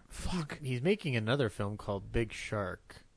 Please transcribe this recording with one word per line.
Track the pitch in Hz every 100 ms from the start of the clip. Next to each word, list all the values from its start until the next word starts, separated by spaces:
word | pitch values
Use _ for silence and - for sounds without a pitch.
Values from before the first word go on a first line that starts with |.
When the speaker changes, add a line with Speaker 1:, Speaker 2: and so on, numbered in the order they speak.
| -
Speaker 1:
Fuck. | - 190 180 151 -
Speaker 2:
He's, | 139
he's | 127
making | 151 208 160 120
another | 110 139 113
film | - 104 107
called | - 101 101
Big | 117 110
Shark. | - - 107 92 90 - - -